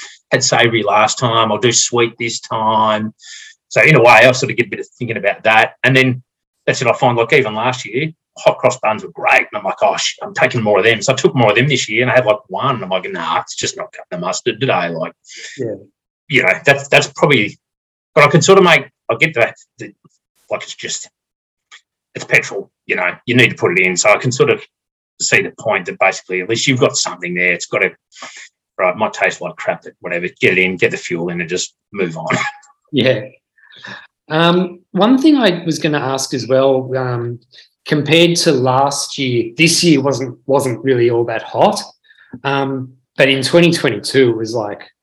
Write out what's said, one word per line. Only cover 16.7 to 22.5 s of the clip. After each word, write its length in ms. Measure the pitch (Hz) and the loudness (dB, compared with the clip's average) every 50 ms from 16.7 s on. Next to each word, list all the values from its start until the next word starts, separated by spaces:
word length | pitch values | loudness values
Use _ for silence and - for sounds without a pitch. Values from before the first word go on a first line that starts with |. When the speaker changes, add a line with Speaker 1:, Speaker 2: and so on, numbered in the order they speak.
| 143 139 139 - | 0 0 0 0
Speaker 1:
that's 200 | - 143 139 - - - | 0 0 0 0 -4 -2
probably, 400 | 180 151 143 113 104 104 - _ _ _ _ _ _ _ _ _ _ _ - | 0 2 2 2 0 -2 -6 _ _ _ _ _ _ _ _ _ _ _ 0
but 100 | 156 147 | 2 2
I 60 | 143 | 4
can 120 | - 156 | 4 2
sort 180 | - - 190 196 | 6 8 6 8
of 40 | 185 | 8
make, 220 | 175 160 139 - - _ _ _ - | 6 4 2 0 -4 _ _ _ -6
I 60 | 113 | -2
get 180 | 117 151 - - | -2 -2 -2 0
that, 220 | 117 113 - - _ - _ _ - | 0 0 0 -2 _ -20 _ _ -18
the, 140 | 110 95 - _ _ _ _ _ _ _ _ _ _ - | -18 -18 -18 _ _ _ _ _ _ _ _ _ _ -10
like, 140 | 107 95 - | -10 -10 -10
it's 120 | - - | -12 -16
just, 340 | - - 104 - - - - _ _ _ _ _ _ _ _ _ _ _ _ - - _ _ _ _ _ _ - | -14 -10 -10 -10 -10 -12 -16 _ _ _ _ _ _ _ _ _ _ _ _ -20 -20 _ _ _ _ _ _ -14
it's 100 | - - | -14 -8
petrol, 480 | - - 113 - - | 0 0 0 0 0